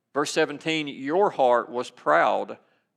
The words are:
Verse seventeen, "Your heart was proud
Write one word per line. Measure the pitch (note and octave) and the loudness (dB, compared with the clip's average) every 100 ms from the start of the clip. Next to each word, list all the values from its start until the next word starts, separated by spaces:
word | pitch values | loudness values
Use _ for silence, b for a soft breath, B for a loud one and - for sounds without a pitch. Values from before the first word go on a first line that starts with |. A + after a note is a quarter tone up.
| _ | _
Verse | - D3 | -4 -2
seventeen, | E3 D3 C#3+ D#3+ D#3+ C#3+ | 0 -2 -2 -4 -4 -6
"Your | C3 C3+ F3+ G3+ | -8 -2 0 0
heart | - B2+ A#2+ - | 2 2 2 0
was | A#2+ B2 | -6 -8
proud | - D3+ E3 B2+ G2+ G#2 A2+ _ _ _ | -4 2 4 4 0 -4 -12 _ _ _